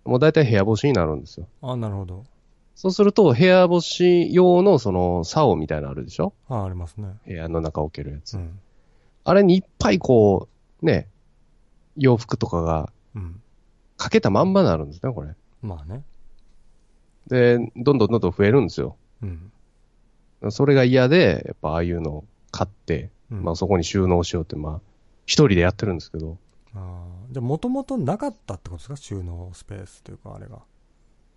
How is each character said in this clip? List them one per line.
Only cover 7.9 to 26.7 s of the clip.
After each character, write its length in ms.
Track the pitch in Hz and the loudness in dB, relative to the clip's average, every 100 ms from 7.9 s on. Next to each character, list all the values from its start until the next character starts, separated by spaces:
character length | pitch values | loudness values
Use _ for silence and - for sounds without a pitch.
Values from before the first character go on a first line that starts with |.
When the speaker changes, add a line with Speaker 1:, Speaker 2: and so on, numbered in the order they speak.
Speaker 1:
け 120 | - | -8
る 80 | 71 | -12
や 80 | 73 | -14
つ。 120 | - 95 | -14 -12
Speaker 2:
う 40 | |
ん。 180 | 82 98 _ _ _ _ _ _ | -14 -16 _ _ _ _ _ _
Speaker 1:
あ 100 | - | 2
れ 100 | 190 | 4
に 120 | 196 190 | 6 4
い 40 | |
っ 40 | - - | 0 -4
ぱ 120 | - | -2
い 80 | 190 | 0
こ 480 | - 120 104 92 - _ _ _ | 4 6 6 2 -4 _ _ _
う、 40 | 165 | -2
ね、 220 | 92 - _ _ _ _ _ _ _ _ - | -2 -4 _ _ _ _ _ _ _ _ 0
洋 220 | 135 117 | 2 2
服 200 | - - | -2 -6
と 100 | - | -4
か 140 | 87 | -4
が、 300 | 82 80 - _ _ 110 | -2 -4 -6 _ _ -16
Speaker 2:
う 40 | |
ん。 220 | 87 92 _ _ _ _ _ - | -16 -18 _ _ _ _ _ -14
Speaker 1:
か 120 | - | -2
け 120 | 220 | 0
た 80 | 117 | 2
ま 140 | 101 | 2
ん 100 | 180 | 2
ま 100 | 196 | 2
な 120 | 147 80 | 2 0
る 80 | 73 | -6
ん 60 | |
で 60 | 80 | -10
す 80 | 131 | -8
ね、 80 | |
こ 100 | 110 | -8
れ。 120 | 73 - _ _ | -12 -16 _ _
Speaker 2:
ま 220 | 110 85 | -14 -12
あ 20 | 76 | -14
ね。 180 | 117 143 - - - _ _ _ _ _ _ _ _ - | -16 -18 -20 -20 -20 _ _ _ _ _ _ _ _ -2
Speaker 1:
で、 320 | 127 123 120 117 - | 4 4 4 -2 -2
ど 160 | 123 | 0
ん 40 | 135 | 2
ど 100 | 101 | 2
ん 40 | |
ど 60 | 113 | 2
ん 20 | |
ど 100 | 90 | 0
ん 20 | |
増 120 | - | 2
え 80 | 101 | 2
る 80 | 135 | 4
ん 40 | 90 | 2
で 40 | |
す 100 | - | -4
よ。 160 | 64 - _ _ | -8 -10 _ _
Speaker 2:
う 40 | 101 | -14
ん。 260 | 82 98 _ _ _ _ _ _ _ _ _ 107 | -14 -18 _ _ _ _ _ _ _ _ _ -8
Speaker 1:
そ 160 | - 143 | 0 4
れ 80 | |
が 100 | 135 | 4
嫌 240 | 127 131 127 | 4 4 4
で、 360 | 175 120 71 - | 4 4 2 -4
や 80 | |
っ 20 | - | -8
ぱ 80 | 78 | -4
あ 80 | 80 | -2
あ 60 | |
い 80 | 87 | -2
う 100 | 85 | -4
の 100 | 80 | -6
を 140 | 76 - _ _ | -8 -14 _ _
買 140 | - 95 | -8 -8
っ 40 | |
て、 400 | - - 80 - _ - | -6 -6 -6 -8 _ -16
Speaker 2:
う 40 | 107 | -8
ん。 80 | |
Speaker 1:
ま 80 | 85 | -8
あ、 40 | 90 | -4
そ 120 | 95 | -2
こ 100 | 92 | -2
に 60 | 82 | 0
収 220 | 101 92 | -2 0
納 160 | 87 | 0
し 100 | 87 | -2
よ 80 | 87 | -6
う 20 | |
っ 20 | 80 | -8
て、 100 | 78 | -10
ま 140 | 76 | -10
あ、 120 | 78 - _ _ _ - | -12 -16 _ _ _ -2
一 80 | - 139 | 2 4
人 40 | |
で 100 | 90 | 4
や 100 | 87 | 2
っ 60 | 101 | 0
て 100 | 104 | -6
る 80 | |
ん 40 | 82 | -6
で 40 | |
す 100 | - | -10
け 60 | 82 | -12
ど。 220 | 80 82 _ _ _ | -12 -14 _ _ _